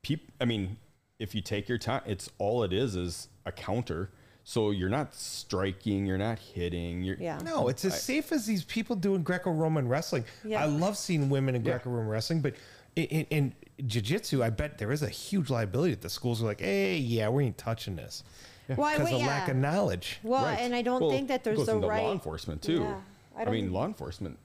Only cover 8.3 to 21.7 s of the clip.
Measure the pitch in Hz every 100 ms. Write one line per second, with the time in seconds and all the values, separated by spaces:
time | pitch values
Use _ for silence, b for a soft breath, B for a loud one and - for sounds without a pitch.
8.3 | 311 214 208 151 - 220 226 185 196 156
9.3 | 180 180 160 160 156 123 135 165 151 110
10.3 | - - - 151 147 180 202 - 165 139
11.3 | 139 135 127 113 123 127 120 110 110 110
12.3 | 165 139 - B B B - 165 160 151
13.3 | 156 135 - - - 135 113 104 170 -
14.3 | 139 117 110 147 - 107 147 147 - -
15.3 | 196 131 123 104 110 175 104 - - 123
16.3 | 117 113 104 190 196 196 175 123 113 107
17.3 | 131 139 - - 113 - 87 - - -
18.3 | B B B B 135 294 302 302 - -
19.3 | - - 127 139 180 190 90 - - 220
20.3 | 254 262 214 247 240 240 254 160 269 269
21.3 | 254 240 214 131